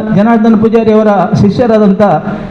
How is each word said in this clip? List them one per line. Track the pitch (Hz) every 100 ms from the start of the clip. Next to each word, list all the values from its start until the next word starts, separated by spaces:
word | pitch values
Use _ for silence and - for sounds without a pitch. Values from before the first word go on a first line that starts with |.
| 214 196
ಜನಾರ್ದನ್ | 226 233 226 214
ಪೂಜಾರಿ | 220 226 220
ಅವರ | 214 214 202 175 -
ಶಿಷ್ಯರಾದಂಥ | 202 254 240 214 208 190 202 156 - - -